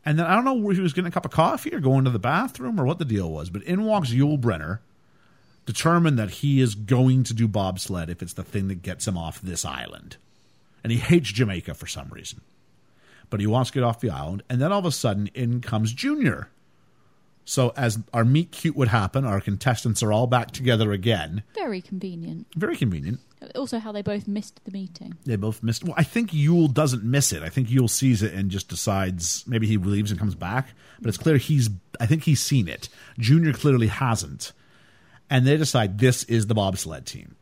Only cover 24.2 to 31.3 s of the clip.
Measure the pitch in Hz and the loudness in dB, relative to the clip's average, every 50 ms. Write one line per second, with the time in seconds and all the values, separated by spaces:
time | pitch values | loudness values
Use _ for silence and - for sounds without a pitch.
24.2 | 202 208 202 214 208 - _ - _ 208 190 196 190 180 - - - - 170 - | -6 -6 -6 -6 -8 -10 _ -20 _ -14 -12 -12 -12 -12 -14 -18 -16 -16 -18 -12
25.2 | - 131 113 101 101 110 107 - - 117 113 - - 175 - 165 151 - - 233 | -6 -4 -4 -2 -2 -4 -4 -2 -2 -2 -2 -2 -4 -4 0 0 -2 0 0 -2
26.2 | 233 196 160 151 143 151 170 175 160 147 117 151 151 139 123 117 98 117 131 143 | -2 0 0 2 4 4 6 4 4 4 4 2 2 2 0 -2 -2 0 2 2
27.2 | 135 - 98 76 78 80 - 131 127 110 123 131 123 110 - - 131 131 120 98 | 2 0 -2 -4 -6 -4 -2 -2 0 2 4 4 4 4 2 2 4 4 4 4
28.2 | 110 101 76 98 98 98 92 95 - - 87 82 - 113 98 95 95 92 92 87 | 2 -2 -2 -2 -4 -2 -2 -4 -6 -8 -8 -4 -2 0 0 0 0 -2 -4 -4
29.2 | 87 - - - - - 123 113 110 107 110 101 90 101 101 101 107 101 104 82 | -4 -6 -6 -6 -6 -2 -2 0 2 2 2 2 2 0 0 0 0 -2 -2 -2
30.2 | 110 101 90 - - 87 107 131 135 - - _ _ - - - - 117 - - | -2 -4 -4 -4 -6 -4 -4 -4 -4 -6 -12 _ _ -20 -20 -6 -4 -4 -4 0
31.2 | - 165 | 2 4